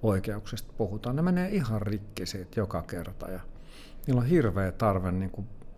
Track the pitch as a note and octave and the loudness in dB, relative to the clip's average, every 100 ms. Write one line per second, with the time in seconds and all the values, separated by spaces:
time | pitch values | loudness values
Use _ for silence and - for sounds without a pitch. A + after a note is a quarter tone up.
0 | A2+ F#2+ F#2+ G#2 - A2+ - - G#2+ G#2 | 4 4 2 -4 -4 -8 -8 -2 -2 0
1 | A#2+ C3+ F3 F3+ F3+ G#3 B2 A2 G2 G#2 | 0 2 4 4 2 0 2 0 0 -2
2 | G2+ - F2+ G2 F2 - F#2+ F2 E2 F#2 | -4 -6 -6 -6 -4 -2 0 -2 -4 -6
3 | E2+ - E2 F#2 - - - - - - | -6 -6 -6 -6 -8 -12 -14 -16 -14 -8
4 | - B2+ A#2+ F3 A#2 F2+ F#2+ - A2 F#2+ | 2 2 6 6 6 4 0 2 2 4
5 | F#2 F2+ F#2+ - G2 - - | 2 0 -2 -4 -8 -10 -12